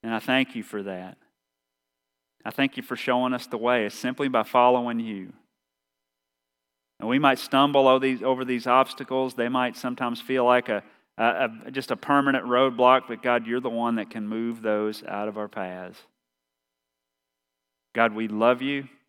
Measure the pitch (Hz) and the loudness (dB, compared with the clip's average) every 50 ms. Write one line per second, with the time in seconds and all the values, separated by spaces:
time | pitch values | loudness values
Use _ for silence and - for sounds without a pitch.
0 | - 113 113 110 - - 127 131 131 - - 117 104 - - 104 98 101 95 90 | -6 -4 -6 -4 -2 0 2 2 2 0 -4 -12 -10 -8 -8 -8 -8 -6 -8 -10
1 | 92 92 - _ _ _ _ _ _ _ _ _ _ _ _ _ _ _ _ _ | -12 -14 -18 _ _ _ _ _ _ _ _ _ _ _ _ _ _ _ _ _
2 | _ _ _ _ _ _ _ _ _ 107 - - 139 135 - 131 123 - 127 - | _ _ _ _ _ _ _ _ _ -10 -4 -2 -2 -2 -2 -8 -8 -8 -8 -6
3 | - - 123 123 127 127 127 123 - - - 110 113 120 123 120 110 107 - - | 0 0 0 2 2 0 -2 -4 -6 -8 -8 -4 0 0 2 2 0 -2 -4 -6
4 | - 165 - - 143 135 127 117 107 - - 123 123 123 123 123 120 120 117 117 | -6 -6 -4 -2 -4 0 0 0 -2 2 4 6 6 8 6 4 0 -2 -4 -6
5 | 113 110 104 98 92 - - _ _ _ _ _ _ _ _ _ _ _ _ _ | -6 -6 -8 -10 -12 -14 -18 _ _ _ _ _ _ _ _ _ _ _ _ _
6 | _ _ _ _ _ _ _ _ _ _ _ _ _ _ _ _ _ _ _ _ | _ _ _ _ _ _ _ _ _ _ _ _ _ _ _ _ _ _ _ _
7 | 110 113 123 139 151 139 131 - - - - 135 139 143 143 139 135 131 131 131 | -4 -2 0 4 4 4 2 2 -2 0 2 4 4 4 4 6 6 6 6 6
8 | 135 135 131 117 95 131 131 127 131 123 127 120 113 127 123 131 131 - - - | 4 0 -2 0 0 -2 -2 -2 -2 -4 -4 -4 0 4 4 4 4 2 -2 -12
9 | 139 - 135 131 131 127 127 - 117 120 127 127 127 123 120 - - 127 123 - | -8 -4 -2 -2 -2 -4 -2 -4 -4 -2 0 -2 -2 -2 -4 -6 -8 -8 -6 -4
10 | 131 120 117 117 - - 131 131 120 123 123 123 120 - 110 104 - - _ _ | -6 -6 -6 -8 -6 -4 0 2 4 4 4 4 2 0 -4 -4 -4 -10 _ _
11 | _ _ _ - 113 117 98 90 131 117 113 113 - 127 135 135 131 - 127 - | _ _ _ 0 0 0 2 0 -2 -2 -4 -10 -16 -10 -8 -8 -6 -6 -8 -8
12 | - - 143 143 139 143 135 131 101 120 123 123 135 135 120 113 127 123 131 131 | 0 2 2 4 4 2 0 0 -2 0 2 2 2 2 2 4 6 6 6 6
13 | 127 - 120 107 - 127 123 120 113 110 117 127 127 127 113 117 117 117 117 113 | 4 -2 -12 -6 -2 0 0 0 0 -2 -4 -4 -4 -4 -4 -2 -2 -2 -2 -4
14 | 104 - - 113 107 104 110 113 117 117 117 113 110 110 107 104 107 107 107 - | -6 -8 -10 -10 -8 -6 -6 -4 -4 -6 -6 -4 -2 -2 0 0 0 -4 -4 -6
15 | - - 101 101 104 107 101 107 107 104 - 107 95 92 90 92 92 90 92 - | -12 -10 -8 -6 -6 -6 -6 -8 -10 -10 -8 -10 -8 -8 -10 -12 -14 -16 -16 -20
16 | - _ _ _ _ _ _ _ _ _ _ _ _ _ _ _ _ _ _ _ | -20 _ _ _ _ _ _ _ _ _ _ _ _ _ _ _ _ _ _ _
17 | _ _ _ _ _ _ _ _ _ _ _ _ _ _ _ _ _ _ _ 120 | _ _ _ _ _ _ _ _ _ _ _ _ _ _ _ _ _ _ _ 2
18 | 117 113 107 110 113 107 107 107 113 120 127 123 131 139 143 139 135 135 _ _ | 2 2 2 -2 -4 -4 -2 2 4 4 4 2 -2 -6 -6 -6 -8 -10 _ _
19 | _ | _